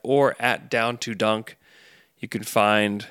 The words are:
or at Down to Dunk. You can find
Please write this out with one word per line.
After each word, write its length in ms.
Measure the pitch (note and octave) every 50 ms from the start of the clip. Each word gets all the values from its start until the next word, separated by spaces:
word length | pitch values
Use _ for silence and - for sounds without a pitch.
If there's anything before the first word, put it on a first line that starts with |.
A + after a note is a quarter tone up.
or 340 | - A#2+ C3+ C#3+ C#3 C3 - -
at 300 | A#2 B2 A#2 - - -
Down 280 | - A#2 A2+ A#2+ A#2+ A#2
to 160 | - A#2+ A2
Dunk. 420 | F#2 A2+ G#2+ A2 A2 A2 - - _ _ _ _ - - - - - _ _ _ -
You 100 | - A2+
can 140 | - A2
find 640 | G#2+ - - A2+ G#2 G#2 G#2+ G#2+ G#2 G#2 G#2 G#2 - -